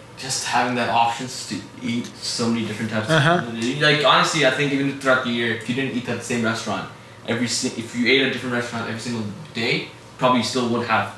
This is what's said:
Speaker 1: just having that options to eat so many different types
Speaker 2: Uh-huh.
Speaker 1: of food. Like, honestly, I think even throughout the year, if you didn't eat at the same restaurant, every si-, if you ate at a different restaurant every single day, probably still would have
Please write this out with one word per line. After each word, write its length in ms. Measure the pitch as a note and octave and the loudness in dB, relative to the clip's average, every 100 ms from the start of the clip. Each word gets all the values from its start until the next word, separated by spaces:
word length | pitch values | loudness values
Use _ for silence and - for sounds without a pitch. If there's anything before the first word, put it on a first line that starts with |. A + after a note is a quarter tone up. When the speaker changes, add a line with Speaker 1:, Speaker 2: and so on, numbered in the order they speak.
| - - | -18 -12
Speaker 1:
just 300 | C3+ - - | -6 -4 0
having 280 | B2 B2+ A#2+ | 0 2 0
that 120 | G#2+ | 2
options 580 | A2+ A#2+ - B2+ - - | 4 2 0 -6 -8 -8
to 80 | G2+ - A2 | -8 -8 -8
eat 260 | A#2+ A#2+ G2+ - | -4 -4 -4 -8
so 260 | - - A#2 | -6 -2 0
many 160 | A#2 G#2 | 0 0
different 240 | G#2+ A2 | -2 -2
types 200 | A2 G#2+ | -2 2
Speaker 2:
Uh-huh. 320 | D#3+ C3 F3 A#2+ | 4 4 4 0
Speaker 1:
of 60 | |
food. 280 | A2+ A#2 D3 | -2 -2 2
Like, 220 | D3+ C#3+ | 4 6
honestly, 420 | D3 E3+ E3+ D#3+ C3 | 6 6 4 4 4
I 40 | |
think 200 | C3+ C#3+ | 4 0
even 260 | C#3 C#3 - | 2 0 0
throughout 260 | C3+ B2 | 2 2
the 60 | B2 | 2
year, 240 | A#2+ A#2+ A2 | 0 0 -2
if 120 | - | -2
you 60 | |
didn't 200 | B2 C3+ A#2+ | -2 -2 -2
eat 120 | B2 | -4
at 100 | A2 | -4
the 60 | |
same 180 | - A#2 | -2 0
restaurant, 440 | A2 A2+ A2 F2+ D#2+ - - - - | 0 -2 -2 -4 -6 -12 -18 -10 -4
every 180 | A#2 A#2+ | -2 0
si-, 280 | - B2 - | 0 -2 -4
if 180 | A2 | -6
you 140 | A#2+ A#2+ | 0 4
ate 140 | C3+ | 4
at 60 | B2+ | 4
a 40 | |
different 220 | A2+ B2 | -2 -2
restaurant 340 | A#2+ A#2 A#2 A2+ | -2 -2 -4 -6
every 100 | A2+ | -6
single 240 | B2 A#2 G2+ - - | -4 -4 -6 -8 -10
day, 340 | A2+ A#2+ E3 F3 - - - | -4 -2 -2 -4 -14 -16 0
probably 260 | B2+ B2+ | 2 4
still 260 | A2 B2+ A#2 | 2 0 0
would 160 | A#2 G#2+ | 0 2
have 260 | A2 G#2+ | 0 0